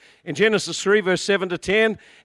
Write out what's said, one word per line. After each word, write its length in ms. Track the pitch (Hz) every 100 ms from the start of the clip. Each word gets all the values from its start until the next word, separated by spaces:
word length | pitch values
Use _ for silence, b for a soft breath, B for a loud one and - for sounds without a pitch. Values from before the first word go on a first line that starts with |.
| b b
In 120 | - 143
Genesis 440 | 214 208 - 165
three, 220 | 190 214
verse 220 | 180 175
seven 260 | - 196 185
to 80 | 175
ten, 400 | - 208 220 208 B B